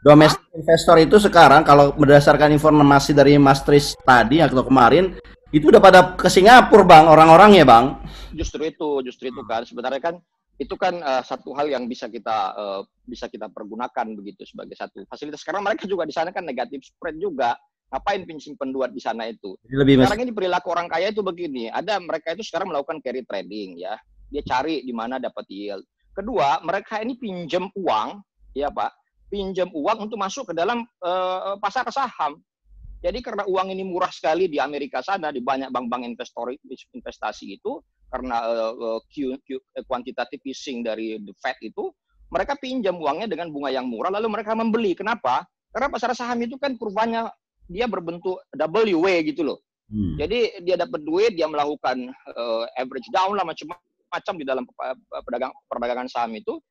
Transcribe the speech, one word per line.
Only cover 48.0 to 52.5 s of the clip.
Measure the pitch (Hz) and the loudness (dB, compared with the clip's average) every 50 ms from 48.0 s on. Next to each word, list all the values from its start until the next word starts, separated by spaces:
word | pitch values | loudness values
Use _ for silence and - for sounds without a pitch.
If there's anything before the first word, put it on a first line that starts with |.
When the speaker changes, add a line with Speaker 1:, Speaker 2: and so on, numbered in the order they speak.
| 170 165 170 175 _ 185 185 185 _ _ | -8 -10 -12 -8 _ -8 -10 -10 _ _
Speaker 2:
W | - 135 151 160 160 214 226 214 180 156 170 196 185 170 160 | -8 -6 -6 -4 -2 -2 -2 0 0 0 0 0 0 -2 -2
gitu | 151 143 151 | -4 -6 -6
loh. | 156 131 98 _ _ _ _ _ _ _ | -6 -6 -6 _ _ _ _ _ _ _
Speaker 1:
Hmm. | 107 107 98 87 78 - | -6 -6 -6 -4 -4 -6
Speaker 2:
Jadi | 147 170 214 247 226 190 - 196 | -6 -6 -4 -4 -4 -4 -6 -8
dia | 180 180 185 | -6 -4 -4
dapat | 170 170 127 131 160 | -4 -4 -8 -8 -12
duit, | 151 156 156 185 214 240 | -8 -6 -4 -2 -2 -2
dia | 196 165 160 156 | -2 -4 -6 -6
melakukan, | 156 151 143 147 151 143 - 135 127 131 123 127 | -4 -6 -6 -6 -8 -6 -6 -8 -6 -6 -10 -14
eh, | - _ _ 139 135 120 117 120 | -18 _ _ -18 -14 -12 -8 -6